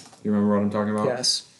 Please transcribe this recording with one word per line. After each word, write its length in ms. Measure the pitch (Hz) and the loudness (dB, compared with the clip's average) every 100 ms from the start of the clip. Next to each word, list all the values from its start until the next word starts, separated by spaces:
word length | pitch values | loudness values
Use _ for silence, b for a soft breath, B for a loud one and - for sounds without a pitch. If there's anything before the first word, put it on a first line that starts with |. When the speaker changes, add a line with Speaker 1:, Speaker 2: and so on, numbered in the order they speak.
| - - | -8 -8
Speaker 1:
You 100 | 107 | -2
remember 220 | 104 104 101 | 2 2 2
what 60 | |
I'm 60 | 104 | 2
talking 240 | 107 104 | 0 -2
about? 120 | 107 107 | 0 0
Speaker 2:
Yes. 360 | 123 123 - - | 0 -2 -2 -6